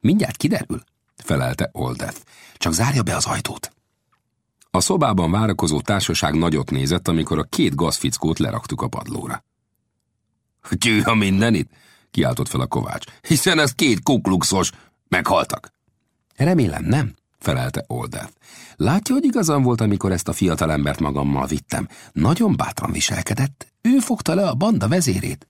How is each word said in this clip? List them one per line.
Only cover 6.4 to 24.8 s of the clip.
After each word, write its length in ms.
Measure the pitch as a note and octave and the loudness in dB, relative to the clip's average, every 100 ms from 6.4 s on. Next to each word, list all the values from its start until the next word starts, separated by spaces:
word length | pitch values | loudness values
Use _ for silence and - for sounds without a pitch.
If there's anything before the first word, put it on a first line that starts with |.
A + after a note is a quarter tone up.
| E2+ D2+ C2+ | 2 0 0
nézett, 380 | C2+ C2+ F2 - | -2 0 -2 0
amikor 300 | E2 D2+ D#2 | -2 0 -2
a 40 | |
két 320 | D#2 - C3 | -4 0 0
gazfickót 640 | C#2+ D#2+ - - - D#2 D#2+ | 2 -2 0 -4 -2 -2 0
leraktuk 440 | - - - - | -2 -4 -8 -6
a 60 | - | -6
padlóra. 560 | - - - - - _ _ _ _ _ _ _ _ _ _ _ _ - - | -6 -8 -10 -8 -10 _ _ _ _ _ _ _ _ _ _ _ _ -8 -2
Tyű 240 | A#2+ G#2+ | 2 2
a 120 | G#2 | 2
mindenit, 560 | A2+ G2 F#2+ A#2 G#2 - _ _ _ _ | 2 2 2 4 2 0 _ _ _ _
kiáltott 380 | - C2+ B1+ B1+ | -2 0 0 -4
fel 120 | C2 | -4
a 60 | B1+ | -2
kovács, 380 | C2+ - - - - | -4 -4 -8 -12 -20
hiszen 380 | - D#3+ - E3 | 0 2 4 2
ez 140 | D3 | 2
két 300 | - D3+ G2+ | 2 2 2
kukluxos, 680 | - E2+ - F#2 - G2 E2+ - - _ _ | 2 2 2 0 2 0 0 -4 -20 _ _
meghaltak. 640 | F#2 D#2+ F#2 - - - _ _ _ _ _ _ - | -2 2 0 0 -6 -12 _ _ _ _ _ _ -2
Remélem, 480 | C#3 F3+ A2+ D2 | 2 2 2 0
nem? 300 | - C3+ A#2+ - _ _ | 0 0 0 -6 _ _
felelte 460 | - C2+ B1 - - | -4 -2 -2 -6 -8
Old 240 | B1 A#1+ | -8 -8
Death. 220 | A#1+ - _ - - - - | -10 -14 _ -20 -20 -20 -2
Látja, 380 | F#2+ F3 A3 | 2 2 2
hogy 100 | C4 | 2
igazam 380 | D#4 A#3 E3 C#3+ | 2 2 2 2
volt, 180 | B2+ A#2 | 2 2
amikor 320 | G#2+ G2+ G2 | 2 2 0
ezt 160 | F2+ - | 0 -2
a 40 | |
fiatalembert 680 | D#2+ F#2 D#2 D#2+ D2+ C#2+ C#2 | 0 0 2 0 0 0 0
magammal 460 | D#2 C#2 C#2 C#2 C2+ | -2 0 0 0 -2
vittem. 420 | D2 - - - - - | -4 -4 -8 -8 -12 -12
Nagyon 440 | - E2 E3 A3 C3+ | 0 2 2 2 0
bátran 360 | - - - | -2 -4 -6
viselkedett. 760 | D#2+ - F#2 F2+ A2 C#3 - - _ | -2 -2 -4 -4 -2 -2 -4 -20 _
Ő 180 | A3+ C4 | 2 2
fogta 360 | - A#3 - | 2 -2 0
le 140 | E3+ G3 | 0 0
a 60 | |
banda 340 | A#2+ G3+ G3 | 0 2 2